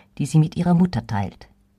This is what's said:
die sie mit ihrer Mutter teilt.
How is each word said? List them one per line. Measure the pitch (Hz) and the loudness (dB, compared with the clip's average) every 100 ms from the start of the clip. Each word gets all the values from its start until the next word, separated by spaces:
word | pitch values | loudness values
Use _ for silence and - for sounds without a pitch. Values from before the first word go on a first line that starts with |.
| _ - | _ -8
die | 143 | 0
sie | 160 | 2
mit | 156 - | 2 0
ihrer | 175 | 0
Mutter | 170 180 113 | 2 2 -2
teilt. | - 104 98 - - _ _ | -6 -6 -6 -10 -20 _ _